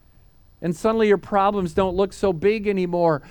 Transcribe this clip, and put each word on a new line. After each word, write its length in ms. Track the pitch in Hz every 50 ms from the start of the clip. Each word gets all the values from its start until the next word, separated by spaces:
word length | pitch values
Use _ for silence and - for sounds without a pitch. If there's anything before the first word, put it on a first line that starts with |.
| _ _ - - - - _ _ _ _ - -
And 140 | - 170 170
suddenly 320 | - - 220 226 226 220
your 100 | 214 202
problems 560 | 185 - - 208 196 196 202 208 202 185 165 -
don't 220 | 202 190 185 180
look 160 | 185 202 196
so 220 | - - - 196 180
big 340 | 151 180 202 220 226 202
anymore. 540 | 208 202 190 180 175 170 175 170 165 156 135 - -